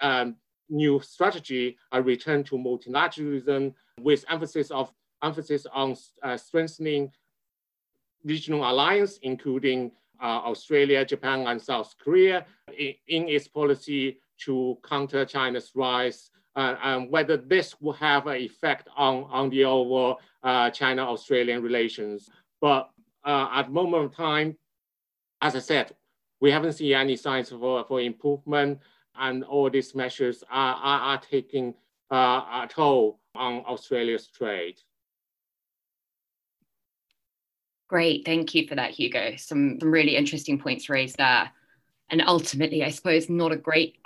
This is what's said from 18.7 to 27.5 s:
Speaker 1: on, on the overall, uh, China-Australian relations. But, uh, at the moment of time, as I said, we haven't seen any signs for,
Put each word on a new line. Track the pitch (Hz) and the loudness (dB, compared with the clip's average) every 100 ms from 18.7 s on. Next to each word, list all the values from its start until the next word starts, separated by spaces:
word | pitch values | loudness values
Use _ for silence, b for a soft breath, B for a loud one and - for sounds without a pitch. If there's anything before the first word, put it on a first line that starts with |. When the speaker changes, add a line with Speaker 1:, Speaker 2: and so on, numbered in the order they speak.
| - - 143 | -2 -4 0
Speaker 1:
on, | 135 131 139 | 2 0 -2
on | 127 135 | -2 0
the | 135 | 4
overall, | 131 131 123 131 127 127 b b | 4 4 2 2 2 -2 b b
uh, | 131 127 120 | 0 2 2
China-Australian | - 135 131 127 113 - 127 120 120 | 2 0 0 -2 -4 0 2 2 0
relations. | 117 120 117 - 104 104 - b b - | 0 0 0 -4 -10 -10 -14 b b 0
But, | 147 135 - _ _ _ | 2 2 0 _ _ _
uh, | 143 143 131 | -2 0 0
at | 131 131 | -2 -2
the | |
moment | 156 175 170 | -2 0 0
of | 143 | -2
time, | 143 165 151 156 156 _ _ _ _ _ _ _ - | -4 -2 0 -2 -6 _ _ _ _ _ _ _ -4
as | 151 127 | -2 -2
I | |
said, | - 151 - - _ _ _ - | 0 0 0 -8 _ _ _ 2
we | 143 | 4
haven't | 151 165 | 4 0
seen | 147 147 | -2 0
any | 135 135 127 | 2 2 -2
signs | 147 131 | -2 -4
for, | 120 | -4